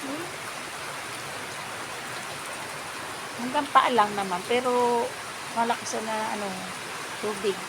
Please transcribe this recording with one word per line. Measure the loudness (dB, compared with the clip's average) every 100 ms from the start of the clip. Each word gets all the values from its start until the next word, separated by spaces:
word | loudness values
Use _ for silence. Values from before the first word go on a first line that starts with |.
Hmm? | -4 -4 -4 -6 -6 -6 -6 -6 -6 -6 -6 -6 -6 -6 -6 -6 -6 -6 -6 -6 -6 -6 -6 -6 -6 -6 -8 -8 -8 -8 -6 -6 -8 -4
Hanggang | 0 2 6
paa | 6 8 6
lang | 6
naman, | 4 0 0
pero | 2 4 6 6 6 4 2 -4 -8 -6 -2 2
malakas | 2 2 0 -2
na, | 0 0 0 0
ano, | -2 -4 -6 -6 -6 -6 -6 -2
tubig. | -2 2 2 0